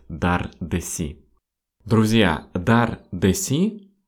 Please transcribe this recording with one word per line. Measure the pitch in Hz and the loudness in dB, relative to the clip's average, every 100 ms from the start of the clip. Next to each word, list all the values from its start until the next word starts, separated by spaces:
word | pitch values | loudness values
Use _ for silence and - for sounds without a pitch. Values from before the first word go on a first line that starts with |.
| - | -16
«Dar | 80 87 87 92 - | -4 -2 -2 -4 -10
de | 82 90 | -6 -6
sí». | - - 78 67 _ _ _ _ _ _ | -6 -8 -8 -10 _ _ _ _ _ _
Друзья, | - 113 107 113 95 76 - | -2 2 4 4 2 0 -6
«dar | - 87 117 120 - - | -4 2 2 2 -4 -10
de | 90 98 | -2 0
sí» | 92 - 139 208 - - _ | 0 0 0 0 -4 -14 _